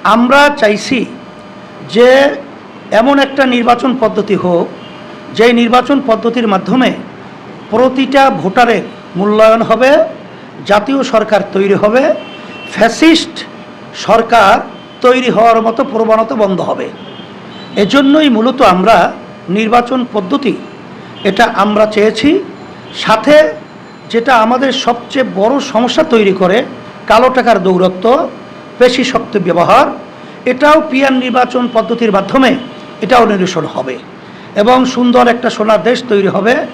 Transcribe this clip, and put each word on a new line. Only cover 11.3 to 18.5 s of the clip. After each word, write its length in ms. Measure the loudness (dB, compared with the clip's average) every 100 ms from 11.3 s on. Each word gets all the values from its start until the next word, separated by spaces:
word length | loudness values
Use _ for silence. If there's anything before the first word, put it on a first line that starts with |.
| -2 -2
তৈরি 200 | -2 0
হবে, 400 | 2 2 2 0 -2 -6 -18 -18 -18 -14
ফ্যাসিস্ট 760 | 0 0 2 4 4 0 -12 -16 -18 -20 -20 -18 -14
সরকার 640 | 0 0 2 4 4 2 -2 -16 -20 -2
তৈরি 280 | 2 2 0
হওয়ার 320 | 2 4 4
মতো 220 | 0 -2
প্রবণতা 520 | -4 -2 0 0 0 0
বন্ধ 260 | -2 -2
হবে। 280 | -4 -6 -8 -12 -18 -18 -18 -18 -18 -18 -10 -2
এজন্যই 540 | 2 4 4 4 4
মূলত 320 | 2 0